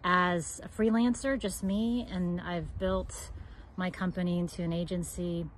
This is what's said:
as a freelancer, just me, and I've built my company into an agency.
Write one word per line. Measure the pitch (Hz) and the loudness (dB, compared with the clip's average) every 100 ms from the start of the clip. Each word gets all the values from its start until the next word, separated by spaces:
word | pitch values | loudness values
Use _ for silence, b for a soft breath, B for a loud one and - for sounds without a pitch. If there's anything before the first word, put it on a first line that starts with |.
as | 180 180 180 175 156 - | 6 6 6 2 -2 -10
a | 185 | -12
freelancer, | - 220 226 240 240 269 269 | 2 4 6 4 2 0 0
just | 202 185 | -2 -2
me, | 190 196 226 240 240 | 0 2 2 0 -2
and | 185 175 175 | 0 0 0
I've | 175 175 160 - | -2 -4 -4 -2
built | 190 190 180 - - B B B B - | 0 0 -2 -10 -12 B B B B -4
my | 185 | -4
company | - 185 175 180 175 | -2 -2 0 0 2
into | 175 - | 0 -2
an | 170 | -2
agency. | 170 175 180 170 - 175 170 160 | -2 0 -2 -4 -4 -2 -2 -4